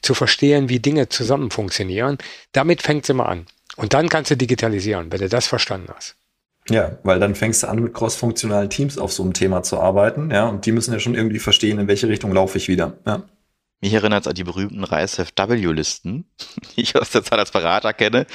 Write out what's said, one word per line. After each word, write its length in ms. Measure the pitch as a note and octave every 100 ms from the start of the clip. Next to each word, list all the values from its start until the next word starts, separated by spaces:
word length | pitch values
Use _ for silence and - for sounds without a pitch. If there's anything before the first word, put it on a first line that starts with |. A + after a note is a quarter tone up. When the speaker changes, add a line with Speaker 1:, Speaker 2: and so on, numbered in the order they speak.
Speaker 1:
zu 140 | - B2+
verstehen, 520 | B2 - C#3+ C#3+ C3
wie 120 | B2+
Dinge 300 | C#3+ D3+ A#2+
zusammen 420 | - A2+ C#3 B2
funktionieren, 680 | - G2 - F#2+ F#2+ B2+ C#3 - - -
damit 280 | C3+ D3+ F3
fängt's 260 | - D3+ -
immer 220 | C3 -
an. 160 | F2+ E2+ _ - -
Und 180 | A2
dann 160 | C3+ E3
kannst 220 | D#3+ C#3
du 40 | C3+
digitalisieren, 760 | B2 A#2+ A2+ G2+ G2+ G2 E2
wenn 100 | F#2+
du 80 | F#2+
das 160 | A#2+ -
verstanden 440 | B2 - F#2+ F#2 -
hast. 200 | - - _ _ _ _ -
Speaker 2:
Ja, 280 | A2+ F#2+ -
weil 160 | G2 F#2
dann 160 | G2+ G2
fängst 260 | A2+ G#2
du 60 | -
an, 120 | G#2+
mit 140 | A#2+
crossfunktionalen 800 | - A2+ - A#2+ A2+ A2+ G#2 G2+
Teams 260 | - C#3+ C#3
auf 160 | G2
so 80 | -
einem 120 | F#2
Thema 280 | F2+ F#2+ F#2
zu 180 | - -
arbeiten, 520 | F2 F#2+ G2+ - D#3
ja, 160 | G2+ A2+
und 180 | G2+ A2
die 60 |
müssen 200 | A2+ A2+
ja 80 | A2+
schon 140 | A#2
irgendwie 260 | A#2 A2 G#2+
verstehen, 380 | - G2+ G#2+ G#2
in 100 | G2+
welche 200 | G2 A2
Richtung 260 | G#2 G#2+
laufe 240 | F#2+ F#2+ G2
ich 100 | -
wieder, 300 | F2+ E2+ - -
ja. 160 | G2 - _ _ _ _ _
Speaker 3:
Mich 120 | G2 G#2+
erinnert's 320 | G#2+ G#2 -
an 80 | F2
die 80 |
berühmten 400 | F2+ F#2 G2+ -
Reißheft-W-Listen, 1400 | F#2 D#2 G2 - F2 - G2 A#2+ F2+ D#2 D2+ - F2 B2 - - -
<laughs> 280 | - - -
die 40 |
ich 140 | - -
aus 140 | -
der 140 | A#2
Zeit 160 | - A2
als 100 | G2+
Berater 440 | - E2 G2 A2
kenne, 340 | - G#2+ A#2 -